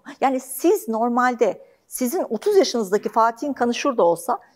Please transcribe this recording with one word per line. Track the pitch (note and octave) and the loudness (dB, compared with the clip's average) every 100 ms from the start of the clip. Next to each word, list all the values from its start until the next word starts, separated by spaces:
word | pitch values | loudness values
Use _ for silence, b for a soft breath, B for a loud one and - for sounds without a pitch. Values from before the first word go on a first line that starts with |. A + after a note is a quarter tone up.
| - B | -16 B
Yani | C4+ C4 | -2 -2
siz | - - E4 G#4 - | -6 -2 2 2 0
normalde | A3 A#3+ A#3+ B3 A#3+ A3 - b b b | -2 0 0 0 2 0 -2 b b b
sizin | - B3 F4 C#4 | -6 -4 -2 -4
otuz | G#3+ G#4 G4 | -4 2 4
yaşınızdaki | C#4 A#3 F#3+ G3+ G#3 | 4 0 -2 -2 0
Fatih'in | A#3 A3+ A#3 D4 | 0 0 0 -6
kanı | C4 A#3+ | -2 -2
şurada | A#3 C#4+ A3+ | -2 -2 2
olsa, | E3+ E3 - - _ | 2 2 -2 -6 _